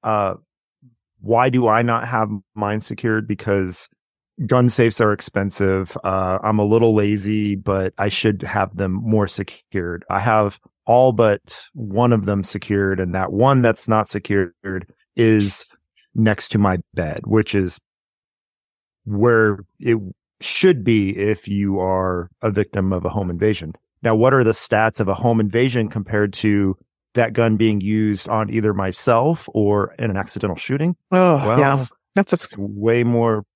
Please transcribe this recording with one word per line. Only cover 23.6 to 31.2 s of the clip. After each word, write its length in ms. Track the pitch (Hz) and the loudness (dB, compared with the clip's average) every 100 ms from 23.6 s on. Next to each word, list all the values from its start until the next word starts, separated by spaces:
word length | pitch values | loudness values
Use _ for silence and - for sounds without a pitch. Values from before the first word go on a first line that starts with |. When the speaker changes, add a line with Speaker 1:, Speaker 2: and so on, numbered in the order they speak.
| 80 - _ _ | -6 -14 _ _
Speaker 1:
Now, 140 | 117 110 | 0 4
what 180 | 123 | 4
are 100 | 131 | 4
the 80 | 113 | 2
stats 480 | 104 - 107 110 - | 0 0 2 2 0
of 80 | 101 | -4
a 60 | |
home 260 | 92 120 113 | 0 0 2
invasion 500 | 107 113 131 123 107 | 0 0 0 0 -4
compared 440 | 110 95 107 104 | -6 -4 -2 -2
to 440 | - 107 104 98 95 _ _ _ - | 0 0 2 0 -2 _ _ _ 0
that 180 | 113 | 0
gun 240 | 107 117 107 | 2 2 2
being 240 | 113 104 | 2 0
used 480 | 98 107 107 101 - | -2 0 0 -2 -2
on 200 | 113 104 | -2 -2
either 240 | 110 107 | -2 -2
myself 760 | 98 95 92 - 117 139 170 - | -2 -4 -4 2 2 2 -2 -4
or 400 | 110 104 104 98 - | -2 2 2 0 -4
in 100 | 117 | -4
an 80 | 95 | -4
accidental 380 | 95 - 101 82 | -6 -6 -6 -6
shooting? 400 | - 135 160 175 _ | -6 -2 -2 -4 _
Speaker 2:
Oh, 240 | 185 | 2